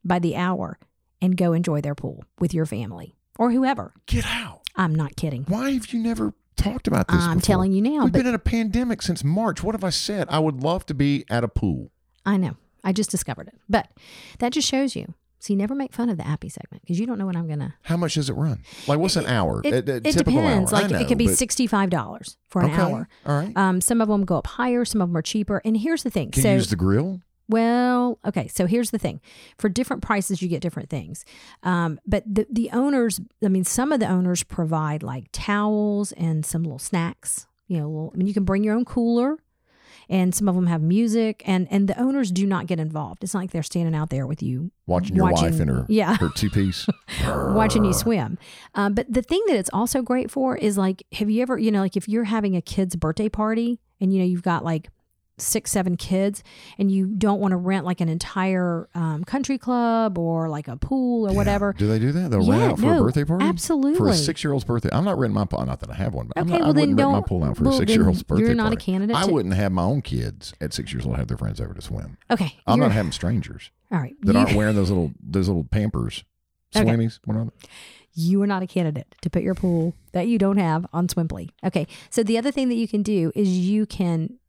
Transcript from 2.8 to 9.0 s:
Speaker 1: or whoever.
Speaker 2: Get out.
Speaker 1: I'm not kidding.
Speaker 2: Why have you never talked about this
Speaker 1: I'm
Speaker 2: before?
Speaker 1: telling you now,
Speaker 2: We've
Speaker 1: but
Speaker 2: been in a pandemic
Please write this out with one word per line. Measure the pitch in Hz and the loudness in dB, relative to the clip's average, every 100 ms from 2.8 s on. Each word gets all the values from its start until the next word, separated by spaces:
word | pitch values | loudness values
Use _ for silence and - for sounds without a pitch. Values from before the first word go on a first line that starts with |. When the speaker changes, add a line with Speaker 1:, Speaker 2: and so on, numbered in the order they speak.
| 107 87 - _ _ - | -8 -12 -16 _ _ -2
Speaker 1:
or | 233 | 2
whoever. | 240 262 247 - _ | 4 2 0 -6 _
Speaker 2:
Get | - 240 - | -2 -2 -2
out. | 233 202 - - | -6 -8 -12 -10
Speaker 1:
I'm | - 180 | -2 0
not | 156 143 | 0 -2
kidding. | - 160 127 139 | -4 -6 -6 -4
Speaker 2:
Why | 208 269 | -2 -2
have | 262 - | -4 -4
you | 233 | -4
never | 226 226 214 - _ - | -2 -2 -4 -6 _ -4
talked | 202 254 - | -2 -2 0
about | - 180 | 0 2
this | 175 | 2
Speaker 1:
I'm | 170 170 | 2 0
Speaker 2:
before? | - | 2
Speaker 1:
telling | 190 190 | 2 4
you | 190 | 2
now, | 226 302 | 2 2
Speaker 2:
We've | 254 | 2
Speaker 1:
but | 170 | 2
Speaker 2:
been | 247 | 2
in | |
a | 226 | 0
pandemic | - 233 220 233 247 220 | 0 0 0 0 -2 -2